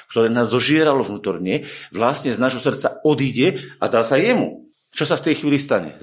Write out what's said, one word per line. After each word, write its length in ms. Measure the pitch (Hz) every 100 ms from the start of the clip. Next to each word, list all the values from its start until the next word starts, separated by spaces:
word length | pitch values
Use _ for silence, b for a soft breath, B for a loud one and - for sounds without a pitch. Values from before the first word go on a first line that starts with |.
| B
ktoré 180 | 117 113
nás 240 | 120 117
zožieralo 540 | 120 120 156 156 135 101
vnútorne, 580 | 104 101 87 92 127 B B B
vlastne 400 | 95 117 151 143
z 80 | 110
nášho 220 | 127 123
srdca 420 | 139 117 - -
odíde 560 | 151 139 135 113 160 B B B
a 100 | 107
dá 160 | 117 113
sa 160 | 135
jemu. 480 | 220 240 82 - - _ _
Čo 160 | - 151
sa 80 | 151
v 140 | 165
tej 100 | 143
chvíli 140 | 147 139
stane? 420 | 143 110 78 -